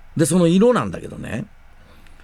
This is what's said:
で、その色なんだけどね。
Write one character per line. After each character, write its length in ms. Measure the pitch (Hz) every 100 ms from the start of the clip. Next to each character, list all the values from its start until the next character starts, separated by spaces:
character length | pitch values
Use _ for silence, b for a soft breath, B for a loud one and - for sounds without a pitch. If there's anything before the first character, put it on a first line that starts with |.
| - -
で、 120 | 160
そ 100 | 180
の 80 | 165
色 280 | 185 233
な 100 | 220
ん 80 | 101
だ 100 | 85
け 60 | -
ど 100 | -
ね。 280 | - 117 214 - - - b b b b